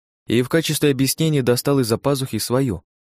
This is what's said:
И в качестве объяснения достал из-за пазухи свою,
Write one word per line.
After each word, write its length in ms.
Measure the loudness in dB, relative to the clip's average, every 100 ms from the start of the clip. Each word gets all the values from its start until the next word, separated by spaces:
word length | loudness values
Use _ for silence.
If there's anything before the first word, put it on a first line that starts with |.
| _ _ -2
И 140 | 0
в 80 | 2
качестве 420 | 0 -2 0 0
объяснения 520 | 2 0 0 0 0
достал 360 | 2 0 2 0
из-за 180 | 2 0
пазухи 400 | 0 -2 -2 -6
свою, 440 | -2 0 0 -4 _ _